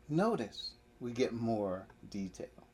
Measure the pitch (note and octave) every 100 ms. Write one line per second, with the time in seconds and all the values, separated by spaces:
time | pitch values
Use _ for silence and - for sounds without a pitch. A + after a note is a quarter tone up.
0 | - D#3 A3 G3+ G#2 - - - - -
1 | A#2+ A#2+ - A#2 A#2 A2 G2+ F#2 G2 -
2 | - G2+ F#2+ - - - -